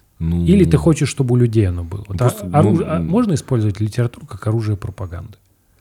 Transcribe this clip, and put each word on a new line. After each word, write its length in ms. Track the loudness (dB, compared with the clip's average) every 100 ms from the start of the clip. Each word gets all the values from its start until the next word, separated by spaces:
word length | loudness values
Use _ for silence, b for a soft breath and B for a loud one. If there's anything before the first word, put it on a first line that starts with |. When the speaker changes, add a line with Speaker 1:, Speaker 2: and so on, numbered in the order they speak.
| b -6
Speaker 1:
Ну, 240 | -2 0
Speaker 2:
Или 200 | 4 4
ты 120 | 4 4
хочешь, 320 | 2 0 0
чтобы 240 | -2 0
у 40 | 2
людей 300 | 2 2 0
оно 160 | 0
было? 220 | -6 -10 -8
Вот, 100 | -2
а, 80 | 0
Speaker 1:
просто, 180 | 0 -2
ну, 100 | 2
Speaker 2:
оружие, 300 | 4 2 0
а 100 | -4
Speaker 1:
ну, 100 | 0
Speaker 2:
можно 240 | 0 2
использовать 460 | -2 -2 0 0 -2
литературу 460 | -4 -2 -4 -4 -18
как 200 | -10 -4
оружие 300 | -2 -2 -4
пропаганды? 600 | -6 -10 -10 -12 -14 -18 _ _ _ _